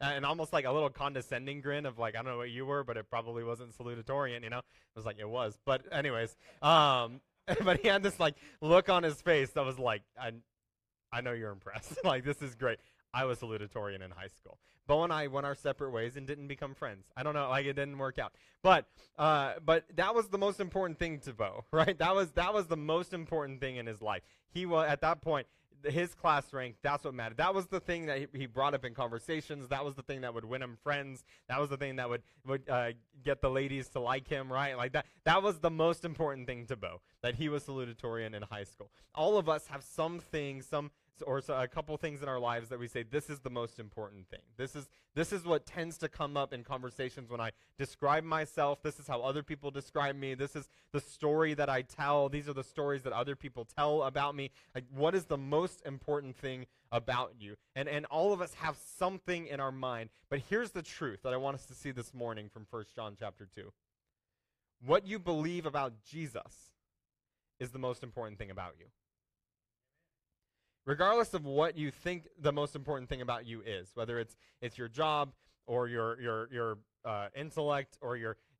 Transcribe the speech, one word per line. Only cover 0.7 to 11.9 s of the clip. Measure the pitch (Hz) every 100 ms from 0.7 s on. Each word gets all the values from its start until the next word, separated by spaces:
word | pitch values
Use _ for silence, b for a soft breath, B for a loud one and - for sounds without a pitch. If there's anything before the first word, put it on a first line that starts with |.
little | 147 143
condescending | - 143 135 - 123 139 143
grin | 139 147 143
of, | 113
like, | 113 110
"I |
don't | 127
know | 120
what | 120
you | 120 135
were, | 143
but | 123 113
it | 107
probably | 117 117 117
wasn't | 117 120 120 113
salutatorian," | 120 120 110 139 135 120
you | 113
know? | 123
I | - _ _ 110
was | 110
like, | 104
"It | 107
was." | 123 110 101 -
But | 131 -
anyways, | 151 143 113 113 - B B
um, | 147 165 147 127 117 127 _ _ -
<laughs> | 170
but | 185 175
he | 214
had | 196
this, | 196 -
like, | 160 - B B
look | 156 180 190
on | 180
his | 165 147
face | 175 151 135
that | 151
was | 135 131
like, | 123 107 - 117
"I, | 123 117 _ _ _ _ _ _ _
I | 120
know | 123
you're | 117 107
impressed. | 98 98 110 -